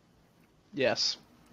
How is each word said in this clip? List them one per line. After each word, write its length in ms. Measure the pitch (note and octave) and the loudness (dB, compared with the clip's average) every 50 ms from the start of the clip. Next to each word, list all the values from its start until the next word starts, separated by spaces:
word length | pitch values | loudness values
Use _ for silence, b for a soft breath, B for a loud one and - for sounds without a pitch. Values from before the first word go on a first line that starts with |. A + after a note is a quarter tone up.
| _ _ _ _ - _ _ _ - _ _ _ _ _ - | _ _ _ _ -20 _ _ _ -20 _ _ _ _ _ -4
Yes. 440 | C#3 C3 A#2 G#2 - - - - - - - - - - - | 0 0 2 2 2 0 -2 -2 -6 -10 -20 -20 -20 -20 -20